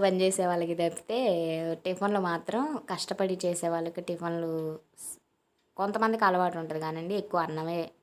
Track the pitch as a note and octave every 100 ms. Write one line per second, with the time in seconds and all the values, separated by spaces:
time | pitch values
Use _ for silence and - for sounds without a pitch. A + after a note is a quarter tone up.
0 | G3 F#3 F#3+ F#3+ F3+ F3 E3+ E3+ E3+ E3
1 | - A3+ B3 E3+ E3 D#3+ E3 D#3+ F#3 F3+
2 | G3+ G3+ F#3 E3+ - A3 D4 C#4+ - F3+
3 | - F#3 F#3+ F3+ F3+ F3 E3+ E3 E3 E3+
4 | F3 E3+ E3+ E3+ E3 D#3+ D#3 D#3 _ -
5 | - - _ _ _ _ _ - G3 G#3+
6 | A3 A3+ G#3 F3+ F3+ F3 D#3+ D#3 D#3 D#3+
7 | E3+ G3+ G3 F3 D#3 D#3 D#3+ E3+ E3 _